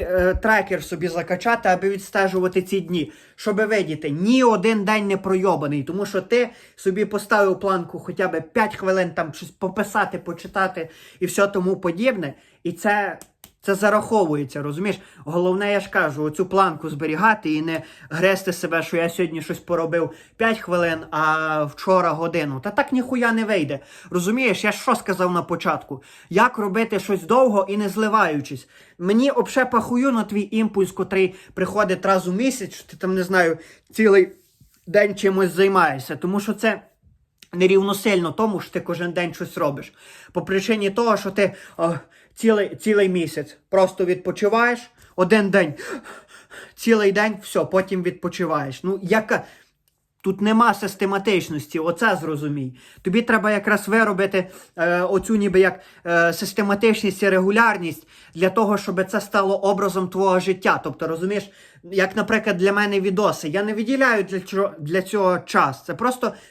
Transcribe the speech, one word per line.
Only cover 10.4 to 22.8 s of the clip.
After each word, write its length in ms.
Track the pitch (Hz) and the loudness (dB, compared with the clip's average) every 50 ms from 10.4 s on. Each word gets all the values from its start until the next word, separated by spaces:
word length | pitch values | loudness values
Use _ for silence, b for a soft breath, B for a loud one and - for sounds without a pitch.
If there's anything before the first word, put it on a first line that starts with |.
| - - - 202 190 185 - 175 165 160 B B B B B B | -14 -8 -4 -2 -2 -2 -4 -8 -12 -12 B B B B B B
і 60 | 185 | -6
все 220 | 175 - 202 202 | -4 0 2 0
тому 300 | 196 202 190 180 185 185 | 2 2 -2 0 0 -2
подібне. 560 | 185 - 175 165 180 240 262 233 190 156 139 - b b b b b b | 0 -2 -4 -2 0 0 0 0 -2 -6 -8 -10 b b b b b b
І 80 | 175 | -8
це, 480 | 175 - - 208 208 208 202 180 156 - - - _ _ - - _ _ | -6 -2 -2 0 0 0 -2 -4 -8 -10 -16 -20 _ _ -20 -20 _ _
це 140 | - 196 196 | -2 -2 0
зараховується, 840 | 190 208 202 208 214 208 - 226 214 185 156 151 147 143 127 - 147 | 2 2 2 2 2 0 2 2 2 2 2 0 -2 -4 -6 -8 -8
розумієш? 380 | 139 147 147 165 196 208 180 B B B B | -8 -8 -6 -4 -4 -4 -4 B B B B
Головне, 540 | B B 147 160 175 180 185 185 196 202 202 | B B -4 -2 0 0 2 0 0 0 0
я 80 | 202 196 | 0 0
ж 100 | 196 - | -2 -2
кажу, 340 | - 196 175 151 135 147 151 | 0 0 0 0 -2 -2 -4
оцю 220 | 151 151 - 180 | -4 -2 -2 -4
планку 440 | 185 185 196 190 180 156 147 165 156 | 0 2 4 4 4 2 -4 -8 -8
зберігати 640 | 151 143 160 156 156 160 208 220 214 214 - 160 156 | -6 -6 -4 -4 0 2 2 2 2 2 0 -2 -2
і 80 | 156 | -2
не 200 | 160 165 165 151 156 B B B B B | -2 -4 -4 -6 -8 B B B B B
грести 440 | 151 165 180 190 190 185 190 185 170 | -2 2 2 2 2 2 -2 -4 -4
себе, 300 | - - 160 165 165 156 | -4 -4 -2 -2 -2 -2
що 140 | - 180 | -2 -2
я 120 | 165 170 170 | -2 -2 -2
сьогодні 320 | 170 - 180 160 160 160 | -2 -2 -4 -4 -4 -8
щось 180 | 151 - 170 - | -8 -8 -10 -10
поробив 520 | - - 175 160 165 156 170 170 160 - B B B B B | -4 -4 -2 -2 -2 0 0 -2 -2 -2 B B B B B
п'ять 220 | - 226 226 220 220 | -2 0 0 0 -2
хвилин, 400 | - 175 180 175 170 165 160 160 160 156 | -2 -2 0 0 0 0 0 -4 -6 -6
а 520 | 160 151 156 156 156 156 160 156 156 151 147 | -2 0 2 2 2 0 0 -2 -2 -2 -2
вчора 460 | 143 - - - 190 190 180 175 165 | -4 -6 -6 0 2 4 4 4 2
годину. 480 | 151 156 165 165 160 165 151 143 135 131 | 0 0 -2 -2 -2 -2 -2 -2 -6 -6
Та 100 | - 202 | -6 -2
так 220 | - 294 | 0 0